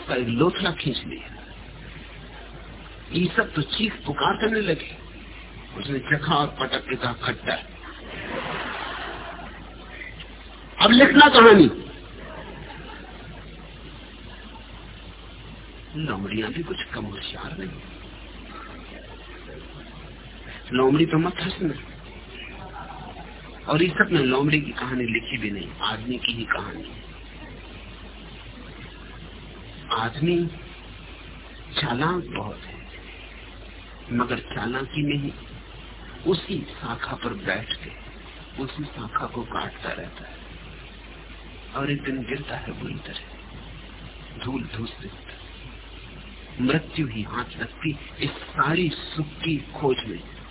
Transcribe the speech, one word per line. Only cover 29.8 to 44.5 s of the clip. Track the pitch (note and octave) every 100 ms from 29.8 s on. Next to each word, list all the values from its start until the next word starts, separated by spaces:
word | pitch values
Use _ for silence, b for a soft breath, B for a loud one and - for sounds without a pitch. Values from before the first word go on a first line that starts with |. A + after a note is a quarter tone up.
| -
आदमी | A2+ A2+ B2 E3 F3 E3+ - - - - - - - - - - - - -
चालाक | B2 A#2+ D#3 F3+ - -
बहुत | G#2 -
है, | - - - - - - - - - - - - - - -
मगर | A#2+ B2 A#2+
चालाकी | - - G#2+ C3 C3+ D3+
में | D3 C#3+
ही | C#3 - - - - - - - - - -
उसी | F3 - F#3 - -
शाखा | C#3+ A#2 - C3
पर | A#2+
बैठ | G#2 G2 G2 A#2 -
के | - - - - - - - -
उसी | C3+ -
शाखा | D3 - A2 - B2
को | -
काटता | A2 F2+ F2 - D2+
रहता | - - - -
है | - - - - - - - - - - - - - - C3
और | C#3
एक | C#3+
दिन | C3+ C3
गिरता | A2+ C#3 - B2
है | A2+ G#2+
बुरी | G#2
तरह, | - - - - - - - - - - - - - - -
धूल | B2+